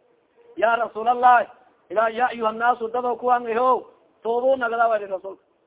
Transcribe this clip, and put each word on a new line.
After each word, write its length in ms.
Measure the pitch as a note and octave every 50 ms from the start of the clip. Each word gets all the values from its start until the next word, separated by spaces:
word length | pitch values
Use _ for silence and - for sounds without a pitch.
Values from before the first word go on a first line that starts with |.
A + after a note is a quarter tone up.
| _ _ _ _ _ _ _ _ _ - - -
"Ya 180 | G3 A3+ A#3
Rasuulallaah, 720 | A#3 A3+ G#3+ - G#3+ A3 A#3 B3 B3 B3 B3 B3 A#3 G3+ - - _ _ _ _ _ _ -
ila 200 | F3 G#3 A3+ A3+
ya 180 | A3 A3 B3 -
ayuha 240 | A#3 A#3+ A3+ A3
naasu, 360 | A3 A3+ A#3 A#3+ B3 B3 A3+ A3
dadow 240 | A3+ B3 B3 B3 A#3
kuwaan 320 | A#3 B3 B3 B3 A#3+ B3 A#3
ehow, 380 | A3 A#3 B3+ C4 B3+ G3 - - - _ _ _ _ _ -
tuubuu 320 | A3 A#3 A#3+ B3 C4 C4+ C4
nagada," 300 | B3 A3+ A#3 A#3 A#3 A#3
wa 100 | A3+ G#3
rasuulka. 460 | G3+ F#3+ F#3+ F3+ F#3 G3 F#3 - _ _ _ _ _